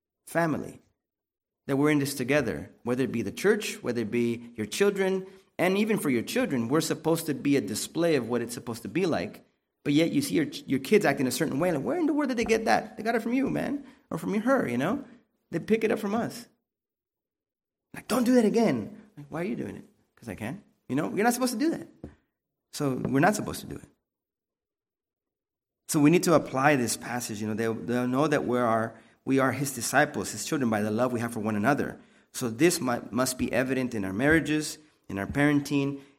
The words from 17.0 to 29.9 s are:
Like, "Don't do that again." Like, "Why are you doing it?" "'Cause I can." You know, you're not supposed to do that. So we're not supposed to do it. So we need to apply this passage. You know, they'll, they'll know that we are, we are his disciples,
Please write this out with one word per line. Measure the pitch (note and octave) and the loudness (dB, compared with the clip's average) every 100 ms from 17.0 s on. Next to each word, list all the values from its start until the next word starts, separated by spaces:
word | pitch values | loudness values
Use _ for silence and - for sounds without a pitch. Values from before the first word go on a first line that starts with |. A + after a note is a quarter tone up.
| _ _ _ _ _ _ _ _ _ | _ _ _ _ _ _ _ _ _
Like, | - - | -18 -4
"Don't | B3 | 0
do | A#3+ B3+ | 4 6
that | G#3+ | 6
again." | G3+ G#3 B2 G#2 - - - | 4 2 2 -4 -12 -20 -20
Like, | C#3+ | -12
"Why | D3 | -8
are | |
you | F#3 A#3 | -6 -6
doing | A2 F#2 | -8 -10
it?" | - _ _ _ | -16 _ _ _
"'Cause | A#2 | -12
I | F2+ | -8
can." | A2 F#3 - _ - | -8 -10 -14 _ -6
You | C3 | -4
know, | F#3 | -2
you're | - A#3 | 0 0
not | |
supposed | A#3+ B3+ | 0 -2
to | A3 | 0
do | D#4 | -2
that. | - - - - - _ _ _ _ _ | -2 -8 -16 -20 -20 _ _ _ _ _
So | - C#3+ B2 | -4 -2 -2
we're | - C3+ | 0 4
not | F3 G#3 | 4 2
supposed | - - | -2 -8
to | - | -10
do | - | -14
it. | - _ _ _ _ _ _ _ _ _ _ _ _ _ _ _ _ _ _ _ - | -16 _ _ _ _ _ _ _ _ _ _ _ _ _ _ _ _ _ _ _ -2
So | D#3+ | 4
we | D3 | 6
need | F3 | 6
to | F3+ | 6
apply | D3 - C3 C#3+ C#3 | 4 2 2 4 4
this | A#2 - | 2 -4
passage. | - A#2+ A#2+ G#2 | -6 -8 -6 -6
You | G#2+ | -4
know, | |
they'll, | A2 A2+ A2+ | -2 -2 -2
they'll | F2 A#2+ B2 | -2 -2 0
know | B2+ D3 | 2 2
that | D3 - | 2 0
we | B2 | 0
are, | A#2+ A2 A2+ - - _ - | 2 2 0 -6 -20 _ 0
we | C3 | 2
are | C3 | 2
his | A#2 C#3 | 0 -4
disciples, | A#2 - | -4 0